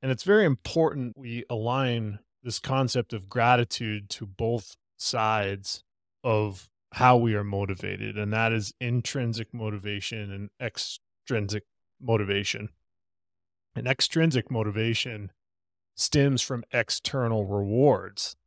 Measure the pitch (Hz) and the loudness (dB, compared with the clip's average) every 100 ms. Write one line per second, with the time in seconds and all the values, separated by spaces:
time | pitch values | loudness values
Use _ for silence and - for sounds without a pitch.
0 | 131 127 - 208 190 131 - 165 160 143 | -2 -2 4 4 6 2 -2 0 0 0
1 | 123 - 127 120 - 120 113 127 131 117 | -8 -10 -10 -10 -4 -4 0 0 0 0
2 | 107 104 _ _ 123 110 - 135 127 - | -2 -8 _ _ -8 -8 -2 0 2 0
3 | 117 113 98 123 117 127 120 - 117 107 | -4 -6 -6 2 4 6 4 -2 -4 -6
4 | 101 - 107 95 113 117 104 - _ _ | -8 -12 -12 -4 -2 -2 -6 -20 _ _
5 | - 123 110 110 101 98 98 - _ _ | -4 0 2 2 0 -4 -8 -12 _ _
6 | _ _ 127 110 107 95 - _ _ - | _ _ 0 2 0 -4 -16 _ _ 4
7 | 127 123 117 104 101 98 98 95 98 98 | 6 6 4 0 -2 -2 -4 -4 -6 -6
8 | 104 104 104 110 113 113 104 - 123 123 | -8 -6 -2 0 2 0 -2 -8 -2 -2
9 | - 143 120 113 113 120 110 104 101 101 | -2 -4 -4 -4 -8 -6 -6 -6 -6 -6
10 | - 113 101 98 101 _ 123 - - - | -6 -8 -8 -8 -10 _ -10 -6 -10 -10
11 | _ _ - 117 101 107 - _ _ _ | _ _ -4 -2 0 -4 -8 _ _ _
12 | 127 113 101 101 101 110 107 _ _ _ | 0 2 2 0 0 -4 -8 _ _ _
13 | _ _ _ _ _ _ _ - 123 135 | _ _ _ _ _ _ _ -8 -2 0
14 | - 165 160 127 - 110 107 104 113 113 | 2 4 4 4 0 -2 -2 0 0 0
15 | - 110 101 _ _ _ _ _ _ - | -2 -8 -12 _ _ _ _ _ _ -6
16 | - 151 139 131 - 123 - 123 113 - | 0 4 4 2 0 -6 -4 -2 0 -2
17 | - 139 120 113 98 101 101 110 143 104 | -4 -2 0 0 0 0 0 4 6 4
18 | 95 101 - - | 0 -8 -10 -10